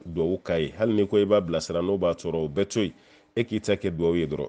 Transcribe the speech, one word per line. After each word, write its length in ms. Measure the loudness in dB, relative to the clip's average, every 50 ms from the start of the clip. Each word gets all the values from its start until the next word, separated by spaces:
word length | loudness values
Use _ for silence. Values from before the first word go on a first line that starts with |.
| -8
duwawu 320 | -8 -4 -2 0 0 -2 -2
k'a 180 | -2 -2 -2 0
ye. 100 | -2 -2 -2 -2
Hali 160 | 0 2 2
n'i 140 | 2 2 4
ko 100 | 4 4
i 80 | 4
b'a 160 | 6 4 2
bilasira, 400 | 2 2 -2 -2 -2 -2 -2 -2
n'o 160 | 0 0 0 0
b'a 160 | 2 0 0
tɔɔrɔ, 220 | 0 -2 -4 -2 -2
o 80 | -2 -2
bɛɛ 200 | 0 -2 -2 0
to 100 | 0 -2 -2
yen. 100 | -2 -4 -8 -18 -20 -20 -20 _ _ _
E 80 | -4 -2
k'i 160 | -2 -4 -4
ta 160 | -2 0 0
kɛ 160 | 0 0 -2
duwawu 240 | -2 0 2 2 2
ye 120 | 2 0 0
dɔrɔn, 200 | -2 -4 -6